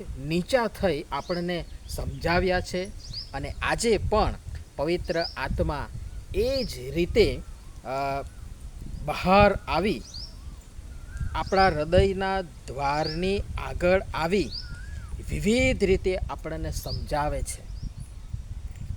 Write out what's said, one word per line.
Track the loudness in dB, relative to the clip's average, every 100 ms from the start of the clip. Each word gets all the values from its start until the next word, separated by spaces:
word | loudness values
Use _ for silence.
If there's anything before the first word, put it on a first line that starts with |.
| -8 -6 -2
નીચા | 0 2 2 2
થઈ | 2 2 2 -2
આપણને | -6 -2 -2 -2 -4 -6 -12 -8
સમજાવ્યા | -6 -6 -2 2 4 4 2
છે. | 0 -4 -6 -10 -10 -10 -8
અને | -8 -8 -2
આજે | 0 2 4 2
પણ | 4 4 2 0 -8 -12 -10 -4
પવિત્ર | 0 0 0 -2 -2 -4
આત્મા | -2 0 0 0 -6 -8 -10 -10 -6
એ | 0 0 0
જ | -2 -6 -4
રીતે, | 0 2 6 4 4 -8 -14 -14 -12
અ, | -6 -2 0 -2 -4 -10 -14 -12 -12 -10 -10 -6
બહાર | -4 0 6 10 8 6 0
આવી | 2 2 0 -4 -12 -12 -12 -14 -14 -16 -14 -14 -12 -10 -4 -2
આપણા | -2 2 6 6
હૃદયના | 6 6 8 8 4 0 0
દ્વારની | -2 -10 -10 -2 0 2 0 0 0 0
આગળ | -2 -4 -4 2 4 4 2
આવી | -2 2 2 2 -4 -8 -10 -8 -8 -8 -6 -4
વિવિધ | 0 4 4 4 4
રીતે | 4 4 2 0
આપણને | -2 -6 -6 -4 -4
સમજાવે | -4 -4 -6 -2 0 0 -2
છે. | -4 -8 -10 -8 -8 -10 -12 -12 -10 -10 -8 -10 -10 -10 -8